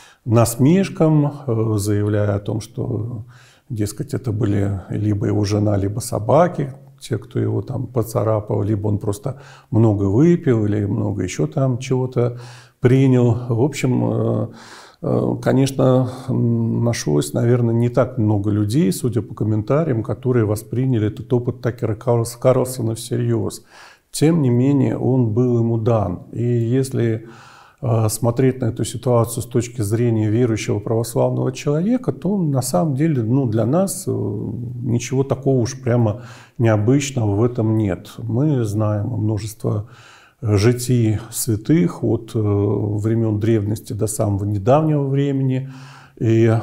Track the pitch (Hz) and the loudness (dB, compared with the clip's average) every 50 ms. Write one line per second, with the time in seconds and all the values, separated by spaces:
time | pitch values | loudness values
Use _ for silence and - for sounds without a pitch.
0 | - - - _ - 127 110 117 117 - - - 131 135 170 190 196 156 - - | -20 -20 -20 _ -2 2 4 6 6 4 4 2 4 4 4 4 2 0 0 2
1 | 165 156 156 151 143 143 143 - - - 113 110 110 113 110 104 98 104 104 101 | 2 4 4 4 2 0 -2 -6 -6 -4 -2 -2 0 0 0 0 0 0 0 0
2 | 104 104 104 104 104 104 101 101 - - 113 110 104 - - - 110 117 117 104 | 0 0 0 0 0 0 0 -2 -4 -4 -6 -6 -8 -10 -10 -8 -6 -4 -4 -4
3 | 104 117 120 107 107 - - - - - _ _ _ - 123 104 104 101 - - | -6 -6 -8 -10 -12 -14 -20 -20 -20 -20 _ _ _ -10 -6 -4 -4 -4 -6 -8
4 | - - - 113 - 123 104 104 117 104 101 101 98 104 101 95 87 - 117 110 | -8 -6 -8 -6 -4 -4 -4 -2 0 0 0 0 0 -2 -2 -4 -6 -6 -6 -2
5 | 104 107 107 101 110 110 104 104 104 98 104 104 104 104 101 101 98 98 101 110 | -2 0 0 0 0 -2 0 0 0 0 0 0 0 2 0 0 -2 -2 -4 -6
6 | - - - 110 104 113 123 147 180 175 175 - 147 135 - - - - - _ | -6 -4 -4 -4 0 2 4 4 4 4 0 -2 -6 -6 -8 -12 -20 -20 -20 _
7 | - - 117 104 - - - 120 110 107 110 110 - - 127 - - - - 123 | -10 -6 -6 -6 -6 -6 -4 -2 -2 -2 -2 -2 -4 -4 -6 -8 -6 -4 -2 -2
8 | 110 - - 117 110 110 110 107 104 - - 110 107 101 110 101 98 107 104 101 | -2 -2 0 -2 0 2 0 0 -2 -2 -2 -2 0 0 -2 0 0 0 -2 -2
9 | - 104 101 - - 135 131 - - - - - - _ - 110 113 113 104 98 | -2 -4 -6 -6 -6 -8 -10 -10 -14 -20 -20 -20 -8 _ 2 4 4 4 4 2
10 | 98 98 95 113 151 175 175 170 - 139 123 113 107 104 104 107 104 98 110 113 | 2 2 2 4 4 4 4 4 2 2 2 2 2 0 0 0 0 0 -2 -2
11 | 107 104 104 101 101 90 - - 151 151 151 - 135 131 127 117 - - 131 127 | -2 -2 -2 -4 -4 -4 -4 -4 -4 -4 -2 0 0 0 0 -2 -4 -2 -2 -2
12 | 127 127 - 123 120 120 120 - - - - - - - _ _ - 123 127 135 | -2 -2 -2 -2 -2 -2 -2 -6 -14 -18 -20 -20 -20 -20 _ _ 2 4 6 6
13 | 135 135 127 123 120 120 110 117 - - 117 110 120 127 123 - - 131 123 123 | 6 6 6 6 4 4 2 0 -2 -2 0 0 0 0 -2 -2 -2 0 0 0
14 | 117 117 113 113 113 117 117 113 113 113 - - - - - - - - - _ | 0 0 0 0 0 0 0 -2 -2 -4 -8 -14 -20 -20 -20 -20 -20 -20 -16 _
15 | - 147 127 120 123 123 123 120 123 120 123 127 135 131 131 - 135 131 127 127 | -4 -2 0 0 0 0 -2 -2 0 0 2 2 2 2 0 2 2 4 4 4
16 | 131 123 - - - - 123 120 120 117 117 117 113 113 117 117 117 117 113 - | 2 0 -4 -8 -8 -4 -2 0 0 0 0 0 0 -2 -2 0 0 -2 -2 -2
17 | - - 147 147 143 - - 120 120 117 123 123 120 117 113 117 120 120 120 135 | -2 -2 0 0 0 -2 -2 0 2 2 2 2 2 2 2 2 0 0 2 0
18 | 123 120 - - 107 107 107 101 98 110 104 104 107 104 104 147 175 190 180 - | 0 0 0 0 0 0 0 0 0 0 0 0 0 0 0 0 0 0 0 -2
19 | - 127 104 117 101 - - - 120 107 107 107 107 - 135 147 170 160 131 113 | -4 -4 -2 -2 -4 -6 -6 -6 -2 -2 -2 -2 0 0 0 0 0 0 -2 -2
20 | 104 - 117 - - 123 127 123 110 101 107 101 - - - 117 131 131 127 113 | -2 -4 -6 -4 -2 0 2 2 2 2 0 -2 -4 -6 -4 -2 0 0 0 0
21 | 104 107 101 - - - 127 120 120 123 117 - - 117 113 - - 107 107 - | 0 -2 -2 -6 -6 -2 -2 -2 -2 -2 -6 -4 -4 -6 -4 -4 -4 -4 -4 -2
22 | - - 120 117 113 113 - - - 127 127 127 123 127 - - 117 113 113 113 | 0 0 0 0 0 -2 -4 0 2 2 4 4 2 -2 -4 -4 -4 -4 -4 -6
23 | - - 120 120 123 117 120 113 101 98 - - - _ - - - - - _ | -6 -6 -4 -2 0 0 0 0 -2 -4 -6 -10 -14 _ -20 -20 -20 -20 -20 _
24 | _ _ - - 139 151 170 170 143 127 120 120 123 139 143 139 123 117 - - | _ _ -4 2 2 4 4 4 4 2 4 4 4 4 4 4 2 2 0 0
25 | 123 120 127 131 123 110 104 117 127 123 120 120 113 117 117 117 107 120 117 110 | 0 0 2 2 2 2 2 2 2 2 2 2 2 2 0 0 0 2 2 2
26 | 101 92 90 90 - - - - 117 120 120 117 117 113 123 131 131 131 127 117 | 2 0 -4 -6 -10 -10 -6 -4 -2 0 0 0 0 0 0 0 0 0 -2 -2
27 | 117 117 110 110 - - - - - - - - - - _ _ - 123 117 113 | 0 0 -2 -2 -6 -12 -20 -20 -20 -20 -20 -20 -20 -20 _ _ -2 0 2 2
28 | 110 110 - - - 117 113 - 131 131 127 127 127 113 107 - 120 - - 110 | 2 0 0 0 0 0 2 2 2 2 2 0 -2 -4 -4 -4 -6 -6 -6 -4
29 | - 127 123 117 117 117 - - 107 - - 123 110 - - - 107 101 110 113 | -2 2 2 4 2 2 -2 -6 -6 -4 -2 -2 -2 -2 -4 -6 -4 -2 0 0
30 | 120 120 113 107 107 110 104 117 127 120 113 107 - - 113 104 104 123 117 113 | 2 2 2 2 2 2 2 2 2 2 0 0 -2 -2 -4 -2 -2 -2 -2 -2
31 | 117 - - 135 127 127 127 127 127 131 131 131 - 147 147 151 175 208 247 254 | -2 -2 -2 0 0 0 0 0 -2 -2 -4 -4 -4 -2 -2 0 0 0 -2 -2
32 | 247 - - - - 170 208 202 180 151 139 131 127 - - 180 175 160 139 127 | -2 -4 -4 -4 -2 -4 -2 -2 0 0 0 0 -2 0 0 0 0 0 0 0
33 | 151 165 156 127 113 104 123 139 139 120 104 113 113 113 135 175 196 190 - - | 0 0 0 0 0 2 2 2 2 2 0 0 0 2 2 2 0 0 -2 -6
34 | - - 113 110 110 110 107 110 113 110 113 117 120 120 123 120 120 120 117 120 | -6 -4 -4 -4 -4 -4 -4 -6 -6 -8 -8 -8 -8 -10 -10 -8 -4 -2 -2 -2
35 | - - 131 131 135 135 135 - - 143 135 131 117 104 - - - 123 120 123 | -2 -2 -2 -2 0 0 -2 -2 0 0 2 2 0 -2 -4 -6 -2 0 2 2
36 | 117 107 104 110 - - - - - - _ - 120 113 110 107 104 110 135 147 | 2 2 0 -2 -8 -16 -20 -20 -20 -12 _ 0 2 4 4 4 4 4 2 2
37 | 143 - - 127 110 104 98 101 113 123 120 123 113 110 110 110 107 98 90 87 | 2 0 -2 -2 0 0 2 2 2 0 0 0 0 0 2 2 0 0 -2 -4
38 | - - - - 120 113 117 117 143 156 147 127 117 104 101 107 107 104 107 104 | -6 -12 -16 -12 -8 -4 -2 0 0 2 0 0 0 -2 0 0 0 0 0 -2
39 | 104 - 113 107 107 107 110 104 104 107 - - - 117 117 104 104 - - - | -2 -4 -4 -2 -2 -2 -2 -2 -4 -8 -10 -6 -4 -4 -2 -4 -6 -8 -14 -20
40 | - - - - - _ _ _ - 110 107 98 101 120 123 120 - - 127 120 | -20 -20 -20 -20 -20 _ _ _ -2 2 2 4 4 4 2 2 0 0 0 2
41 | 113 110 107 104 - - - - - - 110 101 - - 147 170 175 165 - - | 2 2 0 -2 -4 -8 -10 -6 -4 -2 -2 -2 0 2 2 2 2 0 -2 -2
42 | - 117 110 110 - - - 113 107 104 101 101 101 104 110 110 107 107 107 104 | -2 -2 -2 -2 -2 -4 -4 -2 0 2 2 2 2 0 0 0 -2 -2 -2 -2
43 | 104 110 113 117 113 110 107 101 101 117 117 110 104 107 110 110 - - 123 101 | -2 0 0 0 0 0 0 0 2 2 2 2 2 -2 -4 -6 -6 -8 -6 -4
44 | 107 107 - - 117 104 101 98 104 101 104 104 95 107 131 151 160 156 151 147 | -4 -4 -2 -2 -2 0 0 -2 -2 -2 -4 -2 2 2 4 4 4 2 0 0
45 | 139 135 135 139 143 143 139 135 135 135 131 131 135 131 - - - - - - | 0 0 0 0 0 0 0 0 0 0 -2 -2 -4 -8 -12 -16 -20 -20 -20 -20
46 | - - _ - - 113 113 113 113 113 110 113 | -20 -18 _ -4 0 2 4 6 6 6 4 2